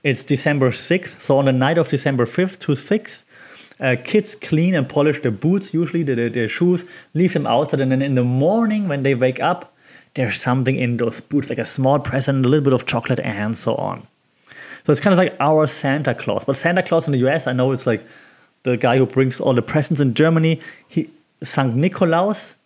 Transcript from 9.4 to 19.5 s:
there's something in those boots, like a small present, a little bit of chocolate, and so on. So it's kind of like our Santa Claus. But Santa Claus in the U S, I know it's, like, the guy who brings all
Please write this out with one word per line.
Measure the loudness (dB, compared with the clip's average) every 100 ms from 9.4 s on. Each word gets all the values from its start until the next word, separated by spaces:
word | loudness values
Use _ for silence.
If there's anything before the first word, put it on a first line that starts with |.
| -2 -2 -8 _ _ -20 _
there's | -4 -4 -2
something | 0 0 0
in | 0 -2 -2
those | -2 -4
boots, | -4 -4 -2
like | -6
a |
small | -6 0 2 2
present, | 0 -2 0 0
a | 2
little | 2
bit | 2
of | 0
chocolate, | 0 -4 -2 -4
and | -4 -4 -4
so | -2 -2
on. | -2 -4 -8 -16 _ _ _ _ -20 -20 -6
So | 0
it's | 2
kind | 4
of | 4
like | 2 0
our | 2 4 2
Santa | 0 -2 0 -2
Claus. | -4 -4 -4
But | -2 -2
Santa | 0 0
Claus | 2 0 2
in |
the | 2
U | 2
S, | 0 -2
I |
know | 0 0
it's, | 0 0
like, | -2 -4 -20 -20 _ _ _
the | -4
guy | 0 2 4
who |
brings | 2 2 0 0
all | 2